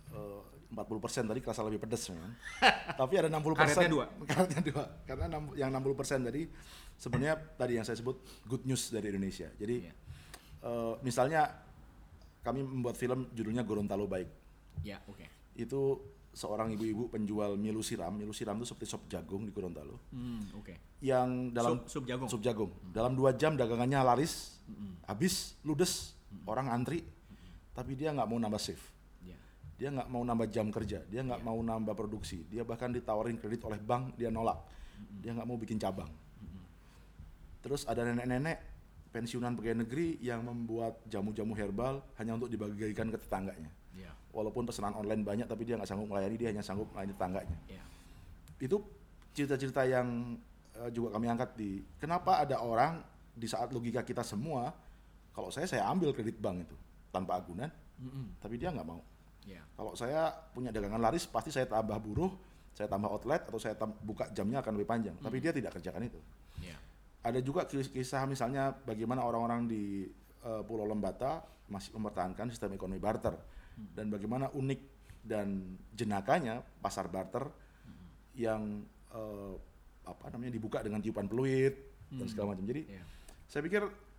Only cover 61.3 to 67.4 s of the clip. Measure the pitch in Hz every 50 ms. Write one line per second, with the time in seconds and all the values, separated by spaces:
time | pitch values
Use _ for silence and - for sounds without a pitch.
61.3 | - 113 - 156 139 135 127 - 107 113 110 104 104 107 107 107 104 143 175 190
62.3 | - - - - - - - - - - 104 104 98 101 107 101 104 107 - 123
63.3 | 156 165 - - 113 110 - 110 107 - 110 110 - - - 107 104 - - -
64.3 | 101 110 95 104 131 139 120 110 107 104 101 - 117 117 107 95 82 - - 113
65.3 | 123 127 131 170 160 139 107 85 - 90 - 92 - 90 120 117 - 82 - -
66.3 | - - - - - - 78 90 78 - - - - - - - - - - 117
67.3 | 120 131